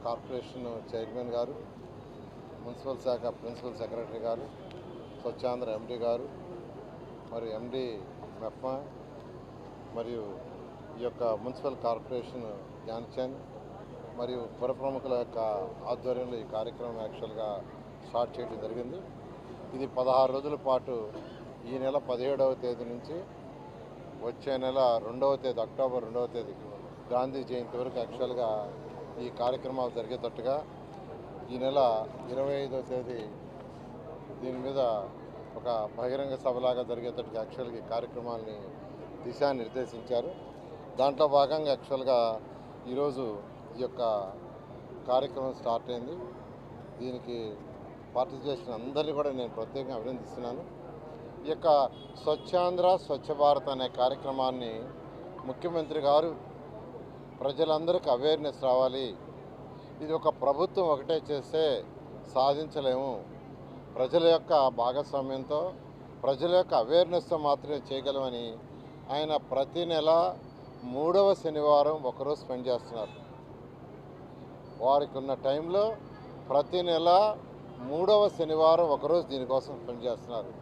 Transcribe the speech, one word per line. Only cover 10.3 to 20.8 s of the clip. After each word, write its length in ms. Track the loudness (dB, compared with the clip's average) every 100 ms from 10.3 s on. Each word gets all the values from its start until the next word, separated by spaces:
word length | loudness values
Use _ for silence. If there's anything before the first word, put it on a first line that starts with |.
| -8 -12 -12 -14 -14 -14 -6
ఈ 40 | -6
యొక్క 160 | 0 0 0
మున్సిపల్ 400 | -2 -4 -4 -2
కార్పొరేషన్ 600 | 0 -2 -2 -6 -6 -8 -8 -10 -12 -12 -8
ధ్యాన్చంద్ 520 | -8 -6 -4 -4 -4 -12 -14 -14 -14 -14 -14 -12 -6
మరియు 220 | -4 -4 -6 -4
పుర 120 | -2 0
ప్రముఖుల 340 | -2 -2 0 0
యొక్క 160 | 0 0 0 0 -4 -6 -4
ఆధ్వర్యంలో 460 | -2 0 -2 -2 -6
ఈ 60 | -4
కార్యక్రమం 440 | -4 -4 -6 -6 -4
యాక్చువల్గా 440 | -6 -6 -8 -4 -4 -4 -8 -14 -14 -16 -4
స్టార్ట్ 260 | 0 0
చేయడం 240 | -2 -6 -6
జరిగింది. 340 | -6 -6 -6 -8 -10 -14 -14 -14 -14 -14 -10 -6
ఇది 100 | -2 2
పదహారు 320 | 6 8 6 4
రోజుల 200 | -2 -2 2
పాటు 280 | 2